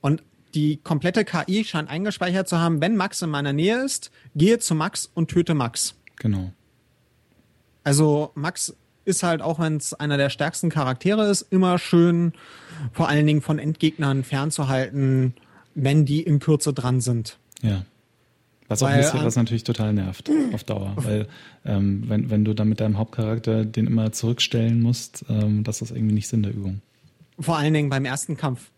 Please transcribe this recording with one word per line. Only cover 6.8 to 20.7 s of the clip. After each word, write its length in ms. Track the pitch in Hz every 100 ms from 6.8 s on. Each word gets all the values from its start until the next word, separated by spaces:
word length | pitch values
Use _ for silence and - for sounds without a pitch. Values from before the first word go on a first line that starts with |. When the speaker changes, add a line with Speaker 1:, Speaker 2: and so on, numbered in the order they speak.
| _ _ _ _ _ _ _ _ _ _
Speaker 1:
Also 480 | 147 143 156 147 151 -
Max 400 | 151 - - - _ _ -
ist 180 | 185
halt, 180 | 175 160
auch 180 | 135 160
wenn's 340 | 160 151 -
einer 240 | - 147 143
der 120 | 139
stärksten 400 | - 147 - 170
Charaktere 600 | 156 131 127 180 214 208
ist, 120 | 196 -
immer 280 | 185 185 180
schön 540 | - 175 170 170 170 - - - - 160 131
vor 160 | - 165
allen 180 | 147 151
Dingen 160 | 151
von 180 | - 151
Endgegnern 640 | 147 156 156 156 143 135
fernzuhalten, 1080 | 127 135 147 151 139 135 131 139 135 131 127 123 _ - _ -
wenn 300 | 135 151 139
die 160 | 147
in 180 | 165 147
Kürze 340 | - 151 -
dran 260 | 135 123 127
sind. 360 | 120 117 110 - _ -
Speaker 2:
Ja. 220 | 110 98 95 _ _ _ _ _ _ _ _
Was 160 | 107
auch 40 | 117
Speaker 1:
Weil 80 | -
Speaker 2:
ein 40 |
bisschen, 180 | 139 123
Speaker 1:
an 60 | 120
Speaker 2:
was 100 | 117
natürlich 260 | 117 113
total 300 | - 117 107
nervt 360 | 104 95 95 - 302 262
auf 140 | 113
Dauer. 280 | -